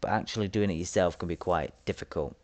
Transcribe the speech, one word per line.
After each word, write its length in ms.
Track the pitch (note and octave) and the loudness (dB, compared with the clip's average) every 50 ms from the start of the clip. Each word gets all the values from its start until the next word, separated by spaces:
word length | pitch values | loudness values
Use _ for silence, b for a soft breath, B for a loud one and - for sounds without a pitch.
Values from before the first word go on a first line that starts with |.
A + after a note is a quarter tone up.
But 100 | - - | -2 0
actually 380 | - G#2+ - - - A2+ G#2+ F#2+ | 0 0 0 -2 -2 -2 -2 0
doing 200 | F#2+ A2 G2+ G2 | 2 2 2 2
it 40 | F2+ | 2
yourself 440 | D#2 F2 F2 - G#2 F#2 F2 E2 - | -2 -4 0 2 4 4 4 2 0
can 120 | - F2 | -4 -4
be 80 | E2+ D#2+ | -4 -4
quite 360 | - - F2 E2 D2+ - - - _ | 0 2 2 2 2 -2 -6 -10 _
difficult. 500 | - G2 - - - - E2+ D2+ C2+ - _ | -6 -4 -4 -6 -6 -4 -4 -4 -4 -6 _